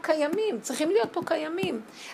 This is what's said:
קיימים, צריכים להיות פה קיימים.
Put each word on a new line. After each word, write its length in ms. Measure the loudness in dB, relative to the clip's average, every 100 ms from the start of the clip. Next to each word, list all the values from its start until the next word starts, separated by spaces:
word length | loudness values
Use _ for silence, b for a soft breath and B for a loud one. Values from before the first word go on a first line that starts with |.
קיימים, 580 | 2 2 2 2 0 -2
צריכים 300 | -4 0 2
להיות 220 | 4 2
פה 80 | 0 0
קיימים. 540 | 0 0 -2 -2 -2 -8 B B